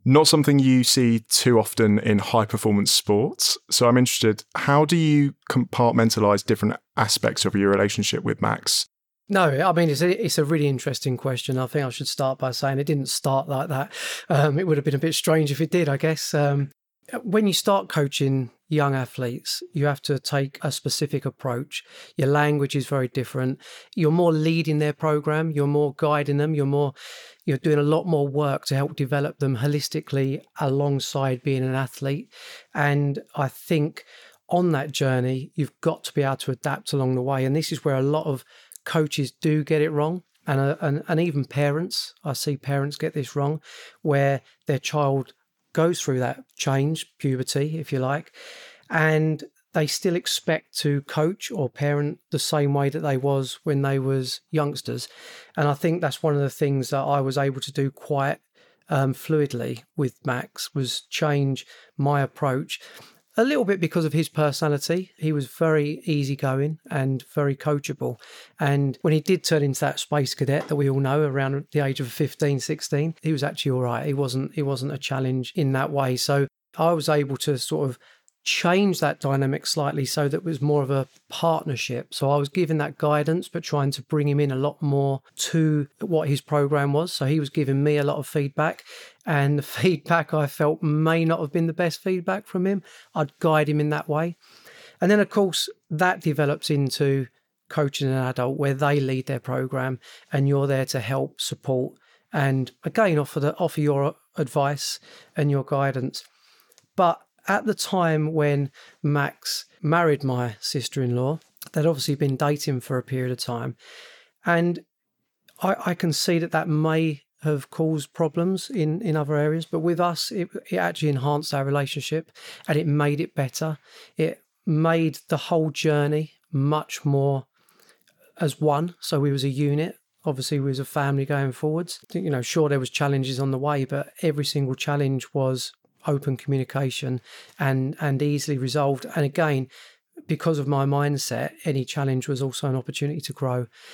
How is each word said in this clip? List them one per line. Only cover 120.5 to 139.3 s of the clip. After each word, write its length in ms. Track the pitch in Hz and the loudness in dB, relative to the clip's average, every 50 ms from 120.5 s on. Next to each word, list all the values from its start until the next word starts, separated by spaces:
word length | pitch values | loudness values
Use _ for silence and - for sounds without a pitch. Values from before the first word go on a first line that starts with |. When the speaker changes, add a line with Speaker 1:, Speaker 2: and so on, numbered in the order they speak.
| - - - - | -8 -12 -8 -4
Speaker 2:
it 80 | 185 | -2
actually 320 | 180 175 175 165 - 151 151 | -2 -2 -2 -2 -2 0 0
enhanced 440 | 139 131 127 147 143 147 156 - 151 | 0 0 0 0 0 -2 -2 -4 -4
our 120 | 139 139 | -2 -2
relationship 680 | 139 143 143 139 131 - 147 - - 151 160 160 - _ - - - - - - | 0 0 -2 -2 -4 -6 -8 -6 -4 -4 -6 -6 -8 _ -20 -20 -20 -20 -10 -6
and 100 | - 156 | -2 -2
it 80 | 151 170 | 0 2
made 340 | 151 143 151 147 143 147 139 | 2 2 2 2 2 0 0
it 140 | 175 - - | -2 -4 -4
better. 460 | 151 139 127 - - 160 160 151 - _ _ - - - - _ | -4 -4 -4 -4 -6 -6 -6 -6 -8 _ _ -20 -20 -20 -10 _
It 280 | - 156 165 - - _ _ _ _ _ | -2 -2 -2 -2 -6 _ _ _ _ _
made 540 | - 156 151 160 165 165 165 165 156 - - - | 0 2 2 4 4 2 2 2 0 -2 -6 -4
the 100 | - 165 | -4 -4
whole 340 | 139 - - 175 160 156 156 | -4 -2 0 0 0 0 0
journey 640 | 135 - - 156 147 147 143 147 151 151 156 - _ _ _ _ | -2 0 0 2 2 2 2 2 0 0 -2 -4 _ _ _ _
much 520 | - 135 135 147 151 151 - - - - - | -2 0 2 2 2 0 -2 -4 -8 -4 0
more 440 | 143 139 139 139 143 139 135 - _ _ _ _ _ _ _ _ _ _ _ _ _ _ _ _ _ _ - | 0 2 2 2 2 0 -2 -4 _ _ _ _ _ _ _ _ _ _ _ _ _ _ _ _ _ _ -4
as 220 | 170 147 - - | -2 -2 -2 0
one. 340 | 151 151 143 143 165 175 - _ | 2 2 2 2 0 -2 -6 _
So 200 | - - - 143 | -6 -2 0 0
we 120 | 143 143 | 2 2
was 120 | 139 135 135 | 0 0 -2
a 60 | 139 | -2
unit. 480 | 127 139 147 143 143 147 160 190 - _ _ _ _ _ - | -2 0 0 0 0 0 -2 -4 -6 _ _ _ _ _ -6
Obviously, 360 | 160 135 131 131 - 151 139 | -6 -4 -4 -4 -2 -2 0
we 100 | 135 139 | 0 0
was 100 | 131 135 | -2 -4
a 60 | 131 | -6
family 400 | - - 151 139 139 139 139 139 | -6 -4 -2 0 0 0 0 0
going 260 | 139 147 139 139 131 | 0 -2 -2 -2 -2
forwards. 540 | 123 - - 151 156 165 170 - - - - - - | -4 -4 -2 -2 -2 -2 -4 -6 -10 -14 -12 -8 -6
You 160 | 175 - - | -4 -2 -2
know, 140 | 139 127 120 | -2 -2 -2
sure, 260 | - - 165 151 143 | 0 2 2 2 2
there 100 | 143 135 | 2 0
was 120 | 127 - | -2 -4
challenges 480 | - - 147 143 139 135 131 131 131 127 | -2 -2 0 0 2 0 0 -2 -2 -2
on 100 | 139 135 | -2 -2
the 80 | 135 | -2
way, 280 | 127 139 147 147 139 135 | -2 -2 -2 0 -2 -2
but 280 | - 143 143 143 - - - | -2 -4 -6 -6 -8 -8 -4
every 240 | - 160 143 147 143 | -2 -2 0 0 -2
single 300 | - - 147 139 131 131 | -2 -2 -2 -2 -2 -2
challenge 580 | - - 151 143 143 143 135 135 127 - - - | -4 -4 -2 0 0 2 0 0 -2 -4 -4 -2
was 400 | 143 135 131 131 123 - - - _ _ _ _ _ - | -2 0 0 0 -2 -6 -10 -12 _ _ _ _ _ -4
open 300 | 160 143 139 143 143 131 | -2 -2 0 0 -2 -4
communication 840 | - - 143 139 131 127 - - 135 139 131 - - 135 127 127 123 - - - - - - - - | -4 -2 -2 0 0 -2 -2 -4 -4 -2 -2 -4 -4 -4 -4 -4 -6 -6 -12 -20 -20 -20 -18 -6 -2
and, 360 | 143 135 131 131 131 135 165 - | 0 0 2 0 0 -2 -4 -4
and 220 | 160 143 139 131 | -2 0 0 2
easily 360 | 147 147 147 139 - 156 143 | 2 0 0 0 -2 -2 -2
resolved. 480 | 127 135 127 123 151 139 139 139 127 - - - | -2 -2 -2 0 0 0 0 0 -2 -6 -6 -2
And 100 | 165 147 | -2 -2
again, 420 | 139 | 0